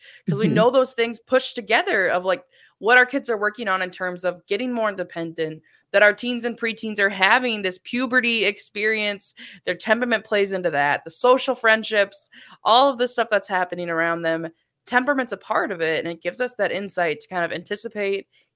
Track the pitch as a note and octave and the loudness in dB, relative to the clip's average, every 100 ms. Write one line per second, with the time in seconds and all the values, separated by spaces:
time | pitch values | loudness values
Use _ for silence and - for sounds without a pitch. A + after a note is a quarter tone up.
0 | - - - D3 F3+ C#3+ A#3 C4 B3+ - | -20 -12 -4 0 2 4 4 4 2 0
1 | A#3 A3+ - B3+ B3+ - G3 C#4 G4 A3 | -4 -4 0 0 0 -8 0 0 2 0
2 | F3 F3+ F#3 F3+ - _ _ - G3+ B3 | 2 0 0 -2 -4 _ _ -4 4 6
3 | B3 C4+ - G#3+ G#3 G#3+ G#3+ F#3 F3+ - | 6 0 -2 -2 -2 -4 -2 -2 -2 -6
4 | F#3 F3+ F3+ F3 - G#3 B3+ A#3+ A3 F#3+ | -8 -4 -4 -6 -4 -4 -2 -2 -2 -2
5 | F3 E3+ E3 E3 D#3 D#3 _ _ _ G3 | -8 -8 -8 -6 -6 -8 _ _ _ 4
6 | G#3 G#3 A#3+ A#3+ A#3 A#3 A3+ A3 A3 G#3 | 4 4 -4 -4 -4 -4 -6 -4 -6 0
7 | G3+ G3 F#3+ B3 B3+ G#3+ F#3+ F3+ - A#3+ | 0 2 4 4 2 -2 -4 -6 -8 -4
8 | B3+ B3+ A#3+ A3+ G3 G#3+ - G#3 G#3+ A3 | 0 0 2 0 0 -2 -8 -4 -2 -2
9 | G#3 G3 - - - F#3+ - F3 - A3+ | -2 -6 -10 -16 -20 -12 -8 -4 0 0
10 | A#3+ A3 - G#3 G3+ F#3+ F3 C#3+ C#3+ C#3 | 2 -2 0 0 0 0 -2 0 0 0
11 | D#3+ - B3 B3+ C4+ A#3+ A3+ A3 G#3+ G#3+ | -4 0 4 4 2 0 2 2 2 0
12 | G3 - - - - - - A#3 C#4 A#3+ | 0 -2 -20 -20 -20 -4 4 6 6 2
13 | B3 A#3+ A3 G3+ - F#3 F3+ F3 F3 E3 | -2 0 0 0 0 0 0 -4 -4 0
14 | E3 E3+ E3 E3 D#3+ - _ _ - B3 | 0 0 0 -2 -4 -12 _ _ -2 0
15 | B3+ C4+ A#3+ G3+ - - C4+ F3 D#3+ D#3 | 2 -2 -2 -6 -4 -2 -2 -2 -2 -2
16 | E3+ E3+ - G#3+ B3 - F#3+ F#3 G3+ - | -2 -6 -8 -6 -6 -2 -2 -2 -6 -2
17 | E3+ D3+ - F#3 E3+ E3+ E3+ G#3 A3+ G#3+ | -2 -2 -6 -4 -4 -6 -8 -8 -8 -6
18 | G3 G3 - _ _ | -4 -4 -8 _ _